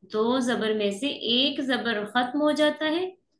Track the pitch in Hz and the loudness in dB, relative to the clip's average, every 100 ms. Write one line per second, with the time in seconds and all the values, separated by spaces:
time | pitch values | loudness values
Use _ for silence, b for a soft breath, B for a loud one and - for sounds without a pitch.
0 | - 214 226 262 247 220 214 214 202 196 | -6 0 2 2 0 0 0 0 0 -2
1 | 277 - - 240 277 285 262 247 214 220 | -4 -4 0 2 2 0 -2 -2 0 -2
2 | 208 247 247 285 294 285 302 294 311 320 | -2 0 0 2 2 4 2 2 -2 -2
3 | 370 370 _ _ | -4 -8 _ _